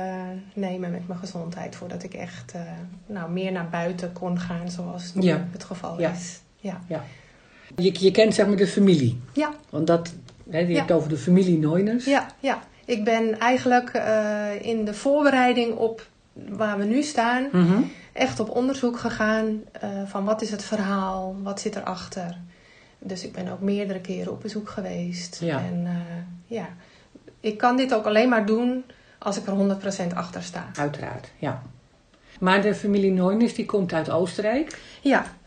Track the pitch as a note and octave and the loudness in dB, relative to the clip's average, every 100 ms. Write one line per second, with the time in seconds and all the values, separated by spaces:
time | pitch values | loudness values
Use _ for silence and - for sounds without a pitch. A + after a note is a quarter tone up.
0 | F#3 F#3 F#3 F#3 G3 G#3 F#3 F3+ F3 F3 | -6 -8 -8 -12 -12 -6 -4 -4 -6 -6
1 | F3 F3+ F#3+ F3 E3+ F3 - - F3+ F3 | -8 -10 -10 -10 -10 -8 -10 -10 -12 -10
2 | F#3 - F3 - - F3 E3+ E3+ F3+ - | -10 -12 -12 -14 -14 -12 -12 -12 -14 -16
3 | - G3+ E3 F3+ F#3+ F#3 E3+ E3+ E3+ F3+ | -12 -10 -6 -4 -2 -4 -4 -4 -4 -4
4 | F3 - F3+ F3 F3 E3+ E3+ - F3 - | -8 -6 -4 -2 -2 -6 -6 -8 -8 -8
5 | - F#3+ F3+ D3+ - - - F#3 E3 E3+ | -4 2 4 4 0 -8 -10 -10 -8 -2
6 | D#3+ - - - _ _ G3 F3 - D#3 | -2 -2 -8 -14 _ _ -10 -10 -8 -8
7 | B2 - - - - - - - F3+ F3+ | -8 -16 -20 -20 -20 -20 -12 2 2 6
8 | F#3+ - A3 - G3+ G3 G3 - G3 E3 | 4 8 6 6 4 4 4 6 8 8
9 | A#2+ - - - D4+ - - D3 D#3+ E3+ | 6 0 -4 -2 -2 -4 -8 -2 4 2
10 | E3+ - - - - D#3+ F3 F3 F3 E3 | 2 -12 -18 -20 -6 -2 2 2 4 2
11 | D3 D3+ F#3 F3+ F#3 E3 D3+ F3 G#3 A#3+ | 2 -2 4 6 6 4 4 2 2 2
12 | C4+ C#4 - - C4+ A#3 - - - A#3 | 2 2 2 -4 -4 -4 -6 -12 -4 -2
13 | G#3+ A3+ A3+ G#3+ A#3 B3+ B3 B3 B3 A#3 | 2 2 2 2 2 2 4 2 2 -2
14 | - G#3+ G#3+ G#3 G#3 G#3 - A3+ G#3+ G#3+ | 0 0 0 -2 -4 -6 -4 -2 -2 -2
15 | C#4 D4 C#4+ C4 B3 B3 A#3 A3+ A3+ A3+ | 2 4 6 6 4 4 0 0 -2 -2
16 | - _ _ - - G3 G#3+ G3+ G3+ B3 | -14 _ _ -18 -10 -4 -2 0 0 2
17 | D4 - A#3 B3 C4+ F3+ E3+ G3 D#4 - | 0 2 2 2 2 4 6 6 2 -4
18 | - - B3+ - G#3+ A#3+ C4 C4+ A#3+ A#3+ | -10 -2 0 0 -2 0 0 0 -2 -2
19 | A#3 - G#3+ A3 A3 G#3+ - - G#3 G3 | -4 0 0 2 0 -4 -8 -10 -8 -6
20 | G3 G3+ G3 A3 G#3+ G3+ - G#3+ G3 G3 | -6 -4 0 0 -2 -6 -4 -2 0 0
21 | F#3+ F#3+ F#3+ F#3+ G3 G3 G#3+ G#3 - F3+ | -2 -4 -6 -8 -8 -6 -6 -6 -6 -8
22 | - G3+ F3 F3 - - - - - - | -10 -10 -10 -10 -16 -20 -20 -20 -20 -16
23 | F#3+ F#3 - - F3+ F#3 G3 G3+ G3 F#3 | -10 -10 -10 -8 -8 -4 0 0 -2 -6
24 | F3+ F3+ F3+ - G#3+ G#3+ G#3 - F#3 F3 | -6 -6 -6 -8 -8 -8 -8 -8 -6 -4
25 | F3 F3 - - E3+ C#3 F3+ F3 F3 F3 | -6 -6 -10 -6 -4 -2 -2 -4 -4 -4
26 | E3+ E3+ F3+ - - A3+ E3+ - - - | -6 -10 -12 -14 -10 -8 -8 -12 -20 -20
27 | _ - - - A3 G#3 B3 B3+ C4 A3+ | _ -20 -20 -8 -6 2 2 4 2 2
28 | G#3+ G#3+ B3+ A3+ G#3 A3 B3 B3+ B3+ - | 4 4 6 4 4 2 2 -2 -6 -16
29 | _ - G#3 F3+ F#3+ G3 G3 G3 G3 F#3+ | _ -8 -4 -4 -2 2 2 2 -2 -4
30 | F3 F3+ F3 F3+ F3 E3+ E3 F3+ D3 - | -4 -4 -6 -8 -10 -10 -10 -4 -4 -4
31 | - - - - D3 - - - _ _ | -10 -10 -14 -8 -6 -6 -10 -20 _ _
32 | _ _ _ - F#3 G3 G#3 F#3 G#3 G3+ | _ _ _ -2 2 4 4 0 2 4
33 | G3 F#3 F#3 G#3+ A#3 - - G#3 F3 E3 | 4 4 4 4 2 2 -2 0 0 0
34 | D#3 D#3 F3+ - G#3+ B3 D#4 - - - | 0 0 0 0 0 0 -2 -8 -18 -4
35 | C#4 A3+ - - | 2 2 2 -10